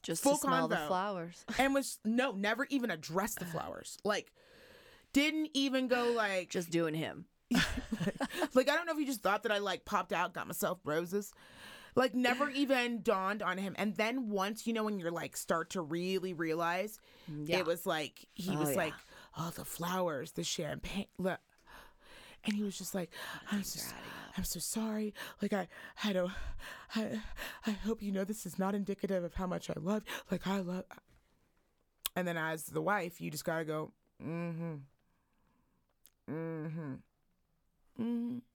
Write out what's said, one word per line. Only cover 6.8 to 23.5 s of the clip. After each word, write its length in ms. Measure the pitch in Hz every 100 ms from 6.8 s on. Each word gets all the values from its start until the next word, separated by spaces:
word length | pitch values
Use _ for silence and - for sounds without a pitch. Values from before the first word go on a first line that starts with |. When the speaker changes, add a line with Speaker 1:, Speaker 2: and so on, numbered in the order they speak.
| 165
Speaker 1:
him. 320 | 156 127 71 - _
Speaker 2:
<laughs> 120 | _ 233 - - - - 175 - 269 349 320
like, 160 | 254 262
I 60 | 302
don't 100 | 339
know 80 |
if 40 | 311
he 60 | 277
just 160 | 240
thought 220 | 185 208
that 80 | 233
I, 60 | 202
like, 260 | 202 175 -
popped 280 | 202 185
out, 200 | 170 175
got 140 | 170 101
myself 320 | 170 156 180 -
roses. 480 | 156 175 202 208 - - - - - - -
Like, 180 | 262 247
never 340 | 247 247 285
Speaker 1:
<sighs> 20 |
Speaker 2:
even 500 | 269 269 262 240 233
dawned 400 | 220 196 190 214
on 140 | 180 185
him. 180 | 196 -
And 180 | 202 196
then 340 | 214 262 226
once, 360 | 202 190 220 233
you 60 |
know, 100 | 226 214
when 140 | 202
you're, 120 | 170
like, 240 | 170 143 -
start 360 | - 170 165
to 100 | 190
really 520 | 151 170 180 190 185
realize, 640 | 165 165 160 170 180 214 - - - -
Speaker 1:
Mm, 180 | 147 151
yeah. 80 | 175
Speaker 2:
it 80 | 165
was 200 | 170 196
like, 400 | 156 147 - -
he 220 | - 180 151
Speaker 1:
Oh, 40 |
Speaker 2:
was 120 | 156
Speaker 1:
yeah. 40 | 139
Speaker 2:
like, 160 | 160 - - - - -
"Oh, 140 | 165 -
the 80 | -
flowers, 680 | - 170 185 180 139 165
the 120 | -
champagne." 600 | 170 - 147 143 170 190 - -
Look. 200 | 185 165 _ _ - - - - - - - -
And 120 | - 208
he 80 |
was 120 | 208 185
just 200 | 190 196
like, 160 | 165 - - - -